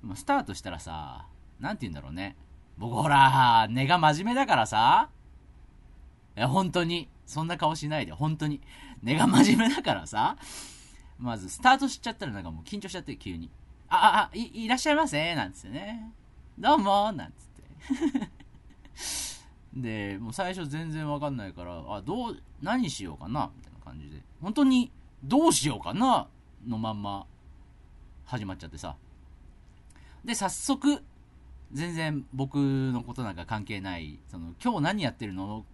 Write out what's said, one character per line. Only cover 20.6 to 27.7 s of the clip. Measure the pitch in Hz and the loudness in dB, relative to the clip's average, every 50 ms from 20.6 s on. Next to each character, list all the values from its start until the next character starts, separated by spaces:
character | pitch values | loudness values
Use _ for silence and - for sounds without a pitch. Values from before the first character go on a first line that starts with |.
| 170 143 | -6 -6
全 | 139 156 165 160 | -6 -6 -6 -6
然 | 156 156 156 147 | -6 -6 -4 -4
わ | 147 143 | -2 -2
か | 147 147 | -2 -4
ん | 139 | -4
な | 120 104 | -4 -6
い | 95 | -10
か | 85 87 87 | -10 -12 -12
ら、 | 87 87 82 78 - | -12 -10 -12 -10 -8
あ、 | 101 101 | -8 -8
ど | 92 120 180 240 247 226 | -6 -6 -6 -4 -4 -6
う、 | 175 - - - - - | -8 -12 -16 -20 -16 -10
何 | 139 175 226 254 247 165 | -4 -2 0 0 0 -2
し | 131 - 101 | -4 -6 -10
よ | 87 76 | -10 -10
う | - | -12
か | - 87 | -10 -6
な | 120 147 110 - - | -4 -4 -4 -4 -6
み | - | -16
た | - - | -20 -20
い | |
な | - - | -20 -20
感 | - - 64 76 | -20 -18 -16 -16
じ | 73 71 | -16 -16
で。 | 73 - - - - - | -18 -18 -20 -20 -18 -12
本 | 156 185 220 | -8 -4 2
当 | 294 294 | 4 4
に、 | 262 262 254 240 - - - - - - - | 6 6 4 2 0 -6 -20 -20 -20 -20 -16
ど | - 135 233 285 320 330 | -6 2 2 4 6 6
う | |
し | - - - 147 | 4 4 0 -2
よ | 120 | -2
う | 104 | -2
か | - - 107 | -6 -6 -2
な | 180 247 262 240 165 - - - - - - - - - | 2 4 4 4 2 2 -4 -14 -20 -20 -20 -20 -16 -8
の | 117 117 110 | -6 -6 -4
ま | 110 110 | -4 -4
ん | 110 104 | -4 -4
ま、 | 101 101 101 98 92 - - - - - - - - - | -6 -6 -6 -8 -10 -14 -20 -20 -20 -20 -20 -20 -20 -20